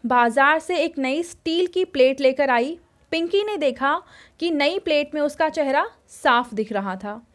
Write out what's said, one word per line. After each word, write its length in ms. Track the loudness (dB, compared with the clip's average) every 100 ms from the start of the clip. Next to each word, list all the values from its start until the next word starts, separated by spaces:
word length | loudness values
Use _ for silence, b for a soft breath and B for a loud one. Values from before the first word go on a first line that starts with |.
| 0
बाजार 520 | 2 4 4 4 4
से 180 | 0 -2
एक 220 | -2 -2
नई 240 | -4 -4
स्टील 440 | -6 -8 -4 -2 -2
की 180 | -2
प्लेट 360 | -2 2 2 4
लेकर 300 | 0 2 2
आई। 280 | 0 0 -6 _ _ _
पिंकी 340 | -4 0 0
ने 120 | -2 -2
देखा 460 | -2 0 -2 -2 -6 B B B
कि 120 | -4
नई 280 | 0 0 -2
प्लेट 360 | 0 0 0
में 60 | -2
उसका 280 | -2 0 -2
चेहरा 420 | 0 0 0 -2 -6 _
साफ 460 | -4 2 2 0
दिख 180 | -4 -4
रहा 240 | -4 -6 -8
था। 300 | -10 -14 -18